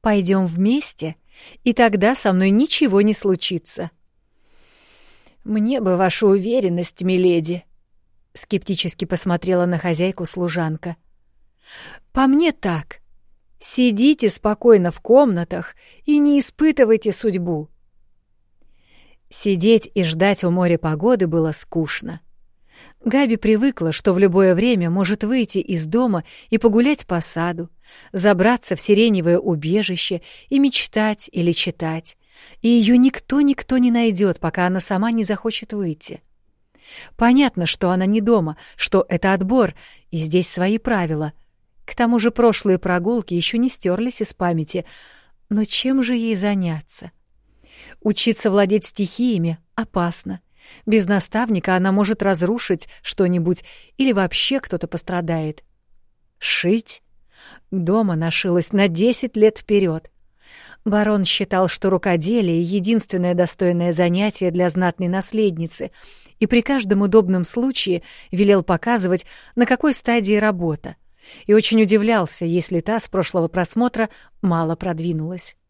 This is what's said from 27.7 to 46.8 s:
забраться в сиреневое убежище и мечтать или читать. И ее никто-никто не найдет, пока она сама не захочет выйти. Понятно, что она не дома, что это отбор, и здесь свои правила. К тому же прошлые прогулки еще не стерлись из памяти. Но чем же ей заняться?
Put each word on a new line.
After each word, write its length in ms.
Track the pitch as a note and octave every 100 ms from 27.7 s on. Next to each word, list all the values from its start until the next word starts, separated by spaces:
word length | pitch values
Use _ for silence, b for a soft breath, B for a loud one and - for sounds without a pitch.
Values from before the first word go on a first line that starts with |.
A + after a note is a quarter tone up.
| - B B B
забраться 640 | F#3+ G3+ F#3 G3+ A#3+ - F3+
в 40 |
сиреневое 580 | - G#3 A3+ G3 E3 F3
убежище 840 | G#3+ D#3+ D#3 G3+ F#3+ F3 - F3 B B B
и 100 | C#4
мечтать 680 | C#4 - - A3 G#3+ G#3 -
или 200 | F3+ E3+
читать. 680 | E3 - - D#3+ D#3+ - - b b b b
И 80 | A3+
ее 260 | A#3+ G#3+ B3
никто-никто 840 | C4 - - C#4 C#4+ C4+ - C4
не 140 | B3
найдет, 480 | A#3 A#3 F#3 G3+ E3
пока 260 | E3 - F3+
она 140 | F#3
сама 320 | - F#3+ A3
не 120 | A3+
захочет 500 | G3 G#3 A3+ - -
выйти. 480 | G#3 F3+ D3+ - - _ _ _ _ _ B B B B -
Понятно, 500 | A#3 B3+ C4+ - E3
что 260 | - F#3
она 140 | F#3 F#3
не 160 | A3
дома, 360 | G#3 A3+ D#3 D3+ B B
что 300 | - F#3+ -
это 240 | F3 G3
отбор, 400 | F#3+ F#3+ B3+ G#3 - b b b
и 60 | E3
здесь 320 | D#3 F3 F3+
свои 280 | - F#3 A3
правила. 560 | - G#3+ E3+ D#3 D3+ - _ _ _ _ -
К 100 | -
тому 240 | A#3 A#3+
же 120 | A3+
прошлые 460 | A#3 A#3+ G#3 G3+ F#3
прогулки 540 | F#3 F3+ F3+ A#3+ -
еще 240 | F3 E3+ A#3
не 120 | B3+
стерлись 520 | - F#3 F#3 A#3+ -
из 120 | G#3+
памяти. 520 | - F3+ E3 D3+ F3+ b b b b b _ _
Но 140 | G#3
чем 400 | G#3+ - B3+ C4+
же 120 | A#3+ B3
ей 200 | A3+ G#3
заняться? 760 | G#3 G3 F3 D#3